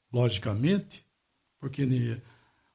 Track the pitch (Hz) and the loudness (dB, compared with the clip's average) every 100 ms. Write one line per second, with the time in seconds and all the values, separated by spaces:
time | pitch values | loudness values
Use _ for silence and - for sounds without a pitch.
0 | _ 120 120 98 110 104 139 113 - - | _ 2 2 2 -2 0 2 2 -2 -14
1 | - _ _ _ _ _ 135 143 135 127 | -20 _ _ _ _ _ -10 -2 0 2
2 | 120 113 - - _ _ _ | 0 -4 -10 -20 _ _ _